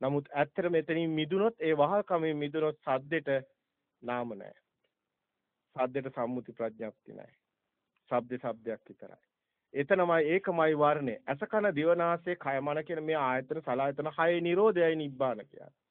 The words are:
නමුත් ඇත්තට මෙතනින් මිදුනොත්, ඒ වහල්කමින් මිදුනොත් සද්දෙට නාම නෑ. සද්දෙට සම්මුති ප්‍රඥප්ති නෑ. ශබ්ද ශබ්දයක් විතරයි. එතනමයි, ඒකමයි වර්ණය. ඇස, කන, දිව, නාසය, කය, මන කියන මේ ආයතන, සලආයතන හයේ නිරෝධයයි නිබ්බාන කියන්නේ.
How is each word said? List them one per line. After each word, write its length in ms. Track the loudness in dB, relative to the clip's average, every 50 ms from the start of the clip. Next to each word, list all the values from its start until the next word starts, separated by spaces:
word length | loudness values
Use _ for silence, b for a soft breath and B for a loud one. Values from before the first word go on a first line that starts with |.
නමුත් 280 | -2 0 0 0 -2 -2
ඇත්තට 400 | -2 -2 -2 0 _ -2 -2 2
මෙතනින් 400 | 0 0 0 0 -2 0 0 0
මිදුනොත්, 460 | 0 -2 0 0 0 2 2 0 0
ඒ 180 | 0 0 0 4
වහල්කමින් 600 | 4 4 4 2 0 0 0 0 0 0 0 -2
මිදුනොත් 420 | -2 -4 -4 -2 0 0 -2 -2 -4
සද්දෙට 500 | _ -2 -2 -2 -2 -2 -4 -2 0 0 -2 -2 -2 -8 _ _ _ _ _ _ _ _ _ _
නාම 320 | -8 -6 -4 -4 -4 -6 -8
නෑ. 200 | -12 -14 -16 -18 _ _ _ _ _ _ _ _ _ _ _ _ _ _ _ _ _ _ _ _ _ _ _ _
සද්දෙට 360 | -2 -2 -2 -2 -6 -6 -6
සම්මුති 400 | -6 -4 -4 -4 -4 -6 -8 -10
ප්‍රඥප්ති 600 | -8 -6 -6 -6 -6 -8 -10 -12 -12 _ _ -20
නෑ. 200 | -18 -18 -20 -20 _ _ _ _ _ _ _ _ _ _ _ _ _ _ _ _
ශබ්ද 280 | -4 -4 -2 -4 -8 -6
ශබ්දයක් 440 | -6 -8 -8 -6 -8 -8 -8 -8 _
විතරයි. 380 | -20 -20 -20 -20 -20 -20 -20 _ _ _ _ _ _ _ _ _ _ -6
එතනමයි, 440 | -4 0 2 2 4 4 4 4 4 4 2
ඒකමයි 480 | 2 0 0 0 2 2 4 4 4
වර්ණය. 380 | 4 4 4 4 2 0 -4 -4 -4
ඇස, 240 | -6 -6 -6 -4 -4
කන, 260 | -2 0 2 2 2
දිව, 200 | 2 2 4 4
නාසය, 440 | 4 4 2 0 0 -2 -2 -6 -6
කය, 220 | -4 -4 -2 -2 -2
මන 240 | -2 -2 -4 -4 -4
කියන 180 | -4 -6 -4
මේ 160 | -2 -2 0 0
ආයතන, 440 | 2 0 0 0 -2 -4 -8 -6
සලආයතන 480 | -4 -2 -2 0 0 0 -2 -4 -6 -4
හයේ 300 | 0 2 2 2 2 2
නිරෝධයයි 560 | 2 2 4 4 4 4 4 4 4 4 2
නිබ්බාන 460 | 0 -2 -6 -2 -2 -2 -2 -2 -4
කියන්නේ. 320 | -10 -16 -20 -20 -20 -20 _ _ _ _